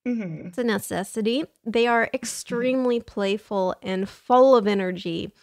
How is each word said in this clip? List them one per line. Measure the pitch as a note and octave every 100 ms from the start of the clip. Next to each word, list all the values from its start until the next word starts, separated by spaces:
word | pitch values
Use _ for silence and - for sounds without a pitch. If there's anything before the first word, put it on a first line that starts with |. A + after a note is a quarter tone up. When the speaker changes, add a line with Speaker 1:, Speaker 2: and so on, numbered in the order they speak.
| B3
Speaker 1:
Mm-hmm. | A#3+ F#3+ D#3 F3+
Speaker 2:
It's | F3+
a |
necessity. | A#3+ G3+ - F3 G3 - G#3+ B3 D#4+ _ -
They | A3+ A#3+
are | A#3 A#3
extremely | C4 A#3 - - A#3+ B3 C4 B3+ A#3+
playful | A3+ - G3 G#3 - G3+ F#3 -
and | - F#3+ G3+
full | - - B3 C4 B3
of | G3+
energy. | G3+ F#3 F#3 F3+ E3+ - -